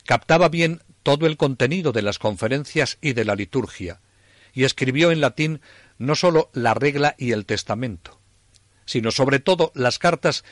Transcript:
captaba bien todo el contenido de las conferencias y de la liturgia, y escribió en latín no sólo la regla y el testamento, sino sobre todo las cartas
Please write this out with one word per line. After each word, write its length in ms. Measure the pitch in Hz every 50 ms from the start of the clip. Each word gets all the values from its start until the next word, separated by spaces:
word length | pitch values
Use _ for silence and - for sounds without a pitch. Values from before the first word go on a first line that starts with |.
| _
captaba 420 | - 123 120 - - 160 165 175 165
bien 320 | 156 170 170 160 165 170 - _ _ _ _
todo 240 | - 139 147 160
el 100 | 165 156
contenido 540 | - 165 143 135 - 131 123 151 190 175 151
de 120 | 117 113 101
las 180 | 101 101 -
conferencias 760 | - 107 107 92 - 110 127 143 147 - - 156 143 123 - -
y 140 | - 151 127
de 100 | 117 110
la 100 | 107 101
liturgia, 680 | 98 104 - - 135 120 98 - - 95 85 85 - _ _ _ _ _ _ _ _ _ _ _
y 100 | 127 131
escribió 480 | 131 - - 143 127 127 139 165 170
en 100 | 165 160
latín 400 | 147 131 - - 156 156 160 147 - - - - - _ _ _
no 160 | 110 131 151
sólo 360 | - - 180 170 160 160 - _
la 220 | 135 120 117 110
regla 420 | 110 135 147 139 143 143 147 147 -
y 140 | 135 123 117
el 120 | 107 101
testamento, 760 | - 110 101 - - 107 107 127 123 104 87 - - - _ _ _ _ _ _ _ _ _ _ _ _ _ _
sino 240 | - - 131 110 113
sobre 300 | 110 - 135 131 135 135
todo 320 | - - 190 170 170 160 -
las 240 | 143 127 123 120 -
cartas 460 | - 175 170 - - 170 143 - - -